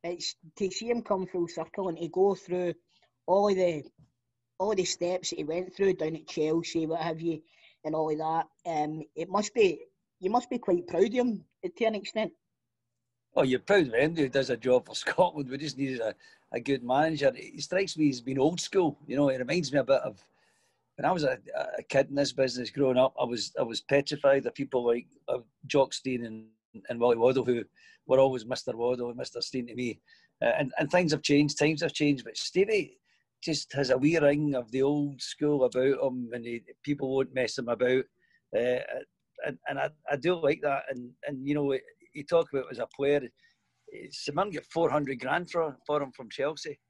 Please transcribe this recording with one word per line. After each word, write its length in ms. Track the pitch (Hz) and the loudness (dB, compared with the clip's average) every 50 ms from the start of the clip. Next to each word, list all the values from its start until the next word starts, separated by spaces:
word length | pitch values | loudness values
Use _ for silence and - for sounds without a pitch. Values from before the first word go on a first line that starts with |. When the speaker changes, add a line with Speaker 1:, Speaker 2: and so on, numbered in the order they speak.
Speaker 1:
It's 340 | - 170 175 170 - - - _ - 156 _ | -6 -8 -8 -6 -6 -8 -8 _ -20 -20 _
to 140 | - 208 185 | -4 -4 -4
see 180 | 185 - 226 233 | -4 -4 -2 -2
him 140 | 240 240 | -2 -2
come 240 | 233 - 208 185 185 | 0 0 0 0 0
full 220 | 175 - 180 175 165 | -4 -2 -4 -4 -2
circle 400 | - 170 160 - - 202 185 185 | -4 -8 -8 -8 -6 -6 -4 -4
and 100 | 165 165 | -4 -4
to 100 | 170 160 | -8 -4
go 260 | - 180 190 202 190 | 2 4 4 4 4
through 380 | 185 - - 180 180 180 175 165 _ _ _ _ _ _ _ _ _ _ | 0 -4 -4 -4 -2 -2 -2 -4 _ _ _ _ _ _ _ _ _ _
all 220 | - 180 196 202 208 | 2 4 4 4 4
of 40 | 196 | 4
the, 260 | 185 185 175 160 147 - - _ _ - _ _ _ _ _ _ _ _ _ _ - | 4 2 2 2 -2 -8 -12 _ _ -20 _ _ _ _ _ _ _ _ _ _ -4
all 120 | 185 208 | -2 0
of 80 | 214 185 | 2 0
the 60 | 180 | 0
steps 440 | - - _ 175 175 185 180 180 - | -2 -2 _ -2 -2 -2 -2 -4 -6
that 60 | 175 | -6
he 80 | 156 151 | -6 -4
went 300 | 147 160 175 185 185 - | -4 -4 -4 -6 -8 -4
through 180 | - 196 196 180 | 0 2 2 2
down 220 | - 156 156 160 | 2 -2 -4 -4
at 100 | 156 - | -6 -10
Chelsea, 600 | - - 165 151 156 160 165 165 - - 165 160 | -8 -2 0 0 2 2 0 -2 -2 -2 -2 -2
what 140 | 156 160 170 | -2 -2 -2
have 180 | 160 170 165 160 | -2 -4 -4 -4
you, 220 | 165 170 160 151 _ _ _ _ _ - _ _ - | -4 -4 -4 -4 _ _ _ _ _ -20 _ _ -8
and 100 | 156 156 | -4 -2
all 160 | 160 156 156 | -2 0 0
of 80 | 156 151 | -2 -2
that. 280 | 156 160 160 165 160 _ _ _ _ 175 | -2 -2 -2 -2 -2 _ _ _ _ -4
Um, 320 | 165 151 151 151 156 156 - _ _ | -2 -2 -2 -2 -4 -8 -10 _ _
it 140 | 151 165 185 | -10 -8 -2
must 240 | 185 208 208 - | -2 -2 -2 0
be, 280 | _ 247 208 180 151 - - _ _ _ _ _ _ _ | _ 4 4 4 4 -2 -10 _ _ _ _ _ _ _
you 120 | 185 185 | -2 0
must 180 | 220 240 240 - | 0 0 0 0
be 100 | 247 247 | -6 -4
quite 280 | - 208 180 175 - | 0 0 0 0 0
proud 180 | - - 165 202 | -2 2 2 2
of 80 | 233 | 2
him 320 | 220 247 247 247 214 180 - _ _ _ - 180 - | 2 0 0 0 -2 -4 -10 _ _ _ -10 -10 -4
to 80 | - 233 | 0 0
an 100 | 226 220 | 0 0
extent. 380 | 202 196 - - 220 220 - - _ _ _ _ _ _ _ _ _ _ _ _ _ _ _ _ _ _ _ _ | -2 -8 -4 -4 -4 -4 -4 -6 _ _ _ _ _ _ _ _ _ _ _ _ _ _ _ _ _ _ _ _
Speaker 2:
Oh, 60 | 147 | 2
you're 180 | 151 131 127 123 | 2 2 2 0
proud 280 | - - 202 202 160 127 | 2 4 4 4 4 4
of 60 | 110 | 2
anybody 280 | 120 143 156 170 160 | 2 2 2 2 0
who 60 | 143 131 | 0 2
does 180 | 123 139 131 123 | 2 0 2 2
a 80 | 123 | -2
job 300 | 113 - 127 127 123 - | -2 2 4 4 4 2
for 80 | - 110 | -2 -10
<laughs> 0 | |
Scotland. 560 | - - - - - 185 175 160 151 139 123 | -6 -4 -2 4 4 4 4 2 -6 -8 -6
We 80 | 131 135 | -8 -8
just 180 | 151 147 139 | -8 -8 -4
needed 240 | 131 139 131 131 120 | -4 -4 -4 -2 -2
a, 140 | 110 107 - _ - - - _ _ _ | -4 -4 -4 _ -18 -20 -20 _ _ _
a 80 | - 120 | -8 -6
good 220 | 117 139 139 123 | 0 0 -2 -2
manager. 500 | 120 120 127 139 156 160 160 139 139 135 123 | 0 0 2 2 4 2 0 2 2 2 2
He 260 | 143 - 110 - 156 | 0 -14 -14 -12 -12
strikes 380 | 147 - 180 190 196 180 - 156 | -8 -2 -2 -2 -2 -2 0 2
me 100 | 156 143 | 2 2
as 140 | 131 120 | 2 0
being 160 | 117 127 135 139 | -6 -4 0 2
old 220 | 135 160 180 175 | 2 2 2 0
school. 380 | - - - 196 175 147 139 _ - | -8 0 2 2 2 2 0 _ -10
You 100 | - 120 | -4 0
know, 120 | 139 147 139 | 2 2 2
it 100 | 131 127 | 2 0
reminds 340 | 127 123 160 180 156 123 | -2 -2 -2 -2 -2 2
me 60 | 135 143 | 0 0
a 60 | 120 | 4
bit 160 | 123 135 123 | 4 2 2
of 240 | - 131 104 - _ _ _ _ _ _ _ _ _ _ _ _ _ _ _ | 2 -2 -10 -12 _ _ _ _ _ _ _ _ _ _ _ _ _ _ _
when 100 | - - | -2 0
I 60 | 151 | 0
was 120 | 185 170 147 | 2 2 0
a, 140 | 131 127 104 _ - - 71 - 82 87 - | 0 -2 -2 _ -10 -6 -6 -6 -6 -6 -10
a 40 | |
kid 280 | - - - 135 139 143 | -8 0 2 2 2 2
in 40 | 139 | 0
this 180 | 143 143 139 | 0 0 0
business 380 | - - 135 127 120 123 120 110 | 2 0 0 0 0 -6 -8 -8
growing 280 | - 139 143 131 127 127 | -2 0 2 4 6 4
up. 160 | 131 135 _ - | 4 4 _ -2
I 40 | 139 | -2
was, 280 | 120 120 113 - - _ - | -2 -2 -6 -6 -8 _ -4
I 40 | |
was 180 | 131 113 113 107 | -4 -2 -4 -8
petrified 680 | _ - 139 143 143 - 147 139 - 139 139 135 120 | _ 0 0 0 2 0 -6 2 4 4 4 4 0
of 80 | 123 - | -4 -6
people 320 | - 135 127 - 123 120 | -6 -8 -2 -2 0 2
like, 200 | 120 117 123 - _ _ _ _ - | 2 0 0 -4 _ _ _ _ -6
uh, 100 | 123 127 117 _ _ _ - | -6 -6 -6 _ _ _ -10
Jock 260 | 127 - 143 135 - | 0 2 2 2 2
Stein 320 | - - _ 131 127 120 117 | -2 -8 _ -6 -6 -4 -6
and, 200 | 113 110 110 110 110 _ _ _ _ _ 110 - - | -8 -12 -14 -16 _ _ _ _ _ _ -18 -10 -8
and 120 | 120 117 | -2 2
Willie 160 | 117 123 117 | 4 4 4
Waddle, 280 | 117 117 127 131 131 117 | 6 4 4 4 4 2
who 200 | 123 123 120 101 _ _ _ - - - _ _ | 2 0 0 -2 _ _ _ -20 -20 -20 _ _
were 140 | - 127 131 | 2 6 6
always 260 | 135 135 131 123 107 | 6 4 4 -4 -6
Mister 300 | 117 127 - - 131 113 | -6 -8 -6 -6 -8 -6
Waddle 320 | 113 120 123 127 120 120 120 | -2 -2 -2 -2 -2 -4 -8
and 80 | 117 | -6
Mister 240 | 123 123 - - 120 | -8 -10 -10 -6 -8
Stein 260 | 117 - - 131 120 | -8 -4 -4 -6 -6
to 80 | 120 110 | -6 -6
me. 240 | 120 123 120 107 _ _ _ - _ _ _ _ _ | -4 -4 -4 -6 _ _ _ -20 _ _ _ _ _
Uh, 120 | 117 117 - | 0 2 2
and, 160 | - 147 127 - - | 2 -2 -2 -2 -4
and 100 | 170 147 | -2 2
things 200 | - 180 185 151 | 2 2 4 4
have 120 | 156 147 | 0 0
changed, 360 | - - 147 143 151 147 147 - | 2 4 4 4 4 2 0 0
times 240 | 147 156 160 147 | 0 0 2 0
have 100 | 170 139 - | -4 -4 -2
changed, 300 | - 151 147 143 127 110 | 2 2 2 2 2 -2
but 120 | 113 - | -12 -10
Stevie 600 | - - - - 180 202 208 214 202 156 - - _ _ _ _ _ _ _ _ _ | -8 -10 -2 2 2 2 4 2 0 0 -4 -12 _ _ _ _ _ _ _ _ _
just 300 | - 165 156 143 - _ | -4 -4 -4 -4 -4 _
has 180 | - 139 139 123 | -2 -2 2 2
a 80 | 131 131 | 2 4
wee 200 | 135 151 170 160 | 6 4 4 6
ring 360 | 147 143 147 147 151 147 139 | 6 4 4 4 0 0 -2
of 160 | 123 120 110 | -2 -4 -4
the 120 | 117 135 | 0 0
old 380 | 135 143 147 147 143 143 139 123 | 2 2 2 0 -2 -4 -6 -8
school 440 | - - - _ 147 147 147 139 127 | -12 -12 -6 _ 0 2 4 4 2
about 360 | 120 120 127 131 139 135 123 | 2 2 2 2 2 2 2
him, 300 | 139 135 127 127 120 113 | 0 -2 -2 -4 -8 -8
and 120 | 117 120 117 | -8 -8 -8
he, 180 | 117 117 117 _ - - _ - | -8 -8 -8 _ -14 -20 _ -4
people 280 | 143 147 139 139 131 | -4 -4 -2 -2 -2
won't 220 | 135 135 131 127 131 | 0 0 0 0 -2
mess 240 | 131 123 110 - - | -2 -2 -2 -2 -6
him 100 | 120 117 | -2 -2
about. 360 | 120 104 - 123 127 131 - _ _ _ _ _ _ _ _ _ - | 0 0 2 2 2 2 0 _ _ _ _ _ _ _ _ _ -2
Uh, 220 | 110 120 123 127 123 - - - - - _ _ _ _ _ _ - - | 0 0 2 0 -2 -4 -6 -8 -10 -10 _ _ _ _ _ _ -10 -10
and, 140 | - 123 - _ | -8 -10 -8 _
and 140 | 147 139 139 | -8 -4 -4
I, 100 | 139 147 - _ _ - | -4 -4 -6 _ _ -6
I 60 | 147 | -6
do 200 | 135 123 170 180 165 | -2 0 -2 0 2
like 200 | 156 139 160 - | 2 0 0 0
that. 220 | 151 147 139 139 - - | -2 -4 -4 -4 -6 -8
And, 200 | 135 123 123 123 - _ - | -10 -10 -10 -14 -16 _ -10
and, 180 | 139 143 131 135 | -10 -8 -6 -4
you 100 | 143 147 | -2 0
know, 220 | 147 143 139 135 127 - - _ _ - _ | 0 0 0 0 -2 -4 -10 _ _ -20 _
you 100 | _ 151 | _ -16
talk 240 | 139 - 175 165 156 - | -4 0 0 0 2 0
about 140 | - 135 131 - | -4 -6 -6 -6
as 80 | 131 113 | -8 -10
a 80 | 113 - - | -10 -10 -6
player, 260 | - 139 143 147 143 127 113 _ _ _ _ _ _ _ _ _ _ _ - - - - - | -2 0 2 2 0 -2 -6 _ _ _ _ _ _ _ _ _ _ _ -20 -18 -18 -16 -16
Simon 380 | - - - 147 143 160 196 208 | -14 -10 -8 -4 -2 -2 -2 -2
got 140 | 165 147 - | -4 -10 -12
four 240 | _ - 165 170 143 | _ -2 0 2 2
hundred 280 | 131 151 147 131 135 120 | 2 0 0 -2 -6 -6
grand 320 | 127 131 147 170 180 - | -4 -2 -2 -2 -2 -2
for, 260 | - 170 160 151 127 _ _ | -2 -2 -2 -2 -4 _ _
for 140 | - 147 147 | -2 -2 -2
him 120 | 143 131 | -2 -4
from 180 | _ - 127 110 | _ -16 -16 -14
Chelsea 480 | - - 135 147 156 139 - 120 - _ _ | -6 -4 -4 -4 -4 -6 -10 -12 -12 _ _